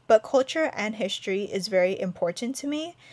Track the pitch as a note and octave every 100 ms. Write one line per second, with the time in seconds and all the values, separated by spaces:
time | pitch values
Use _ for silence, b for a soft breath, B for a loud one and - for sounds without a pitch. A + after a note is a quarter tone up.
0 | - A3 - C4+ C4 D#4+ D#4 - G#3 A3
1 | G3 - - G3 G#3 G3 G#3 F#3 F#3 F#3+
2 | F#3+ - F3 F3 A#3+ C4+ C#4+ D4+ E4 -
3 | B